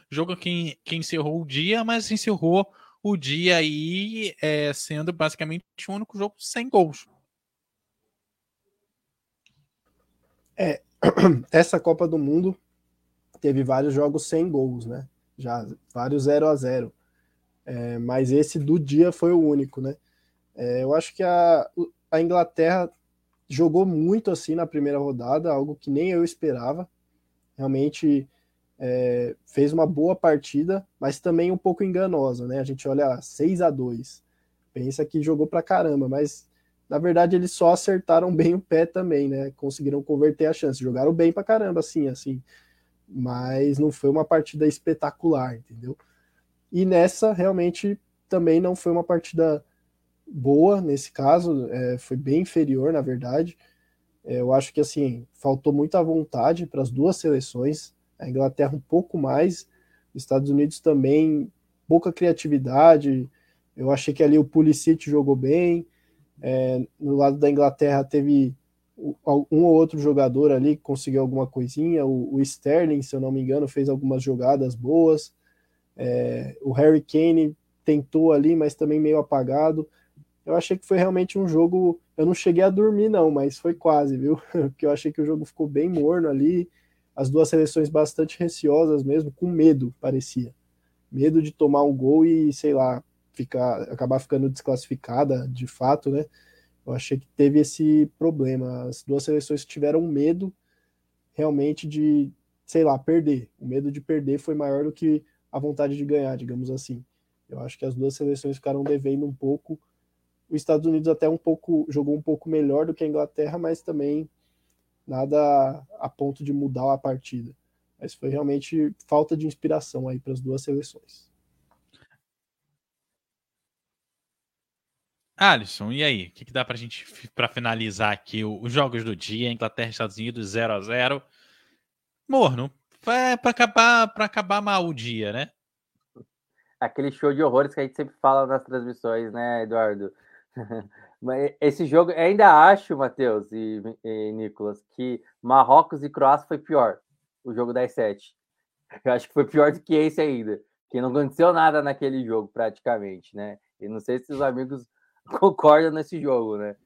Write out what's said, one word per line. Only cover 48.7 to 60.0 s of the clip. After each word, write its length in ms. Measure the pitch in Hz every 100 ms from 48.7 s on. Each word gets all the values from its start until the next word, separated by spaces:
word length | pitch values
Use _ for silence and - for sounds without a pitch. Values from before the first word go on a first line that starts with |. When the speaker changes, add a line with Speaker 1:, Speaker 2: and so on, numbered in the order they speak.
| 180
Speaker 2:
foi 160 | 175
uma 120 | 170
partida 600 | 175 175 - 160 160 147 - _ _ _ _ _ -
boa, 480 | 185 131 143 175 202
nesse 320 | 175 139 -
caso, 560 | - 135 170 175 147 123
é, 280 | 127 127 123
foi 180 | - 131
bem 240 | 135 147
inferior, 520 | 185 - 147 135 139
na 80 | 160
verdade. 560 | 127 123 120 139 175 - _ _ _ _ _ _
É, 160 | - 123
eu 120 | 123
acho 200 | 135 135
que, 80 | -
assim, 460 | 143 - 139 120 123
faltou 400 | _ 143 135 151
muita 300 | 143 151 185
vontade 640 | 165 160 151 127 123 170 170
pras 240 | 143 131
duas 260 | 123 160 180
seleções, 800 | 160 139 131 123 131 151 - _ _ _
a 100 | 127
Inglaterra 460 | 127 135 135 143
um 60 | 143
pouco 380 | - 165 175 175
mais, 500 | 135 131 175 175 - _ _ _